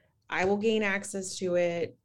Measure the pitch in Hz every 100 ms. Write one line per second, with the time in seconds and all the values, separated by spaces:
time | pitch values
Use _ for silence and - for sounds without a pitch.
0 | _ _ - 160 185 202 220 220 202 196
1 | 196 196 185 - 180 175 175 170 - -